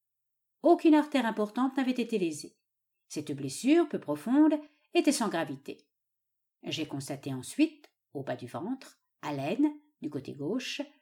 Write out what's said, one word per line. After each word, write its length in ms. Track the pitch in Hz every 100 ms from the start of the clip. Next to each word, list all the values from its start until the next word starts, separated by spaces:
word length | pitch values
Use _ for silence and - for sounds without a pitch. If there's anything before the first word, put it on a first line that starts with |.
| _ _ _ _ _ _
Aucune 320 | 302 339 330
artère 320 | 302 294 269 226
importante 500 | 214 208 240 262 277
n'avait 140 | 254
été 260 | 254 233 214
lésée. 400 | 170 147 - _ _ _ _ _ -
Cette 280 | 156 147 139
blessure, 540 | 139 - 247 330 320
peu 80 | 185
profonde, 560 | - 147 226 277 311 302 - _ _
était 180 | 339 320
sans 160 | - 202
gravité. 580 | 165 147 135 - - _ _ _ _ _ _ _ _
J'ai 240 | 175 147 151
constaté 480 | 139 135 139 143
ensuite, 560 | 131 123 - 320 - _ _ _
au 80 | 143
bas 140 | 135 123
du 100 | 120
ventre, 520 | 147 190 262 - - _ _
à 140 | 151
l'aine, 360 | 139 143 233 302 - _ -
du 80 | 156
côté 240 | 143 131
gauche, 480 | 135 143 247 - - 285 _